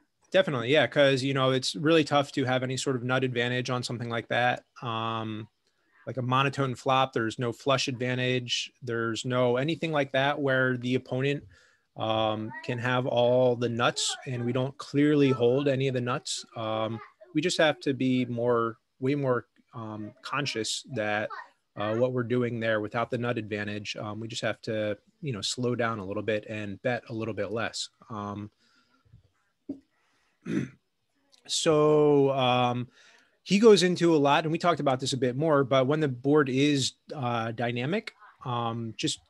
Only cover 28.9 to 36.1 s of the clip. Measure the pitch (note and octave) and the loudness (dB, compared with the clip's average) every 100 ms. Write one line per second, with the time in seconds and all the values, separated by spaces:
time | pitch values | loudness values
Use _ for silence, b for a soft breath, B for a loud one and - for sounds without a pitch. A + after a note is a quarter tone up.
28.9 | b b - _ _ _ _ - - _ | b b -20 _ _ _ _ -18 -18 _
29.9 | _ _ _ _ _ - - C3 - _ | _ _ _ _ _ -6 -4 -4 -12 _
30.9 | _ _ _ _ _ - - E3+ D3+ D3+ | _ _ _ _ _ -8 -2 2 4 6
31.9 | D3+ D3+ C#3+ C#3 C3+ B2+ B2 B2 B2 A#2+ | 6 6 6 4 4 2 4 2 0 -6
32.9 | b b b b b - G3 A3+ G3 F3+ | b b b b b 0 6 8 8 6
33.9 | F3 E3+ D#3+ C#3 D3+ D#3+ E3 F3 D3+ C#3+ | 4 4 4 4 4 2 0 0 2 2
34.9 | B2+ C3+ B2+ B2+ B2+ D#3+ C#3+ B2 C3+ C3 | 0 -2 -2 -2 0 2 2 4 2 2
35.9 | D3+ D3+ | 2 0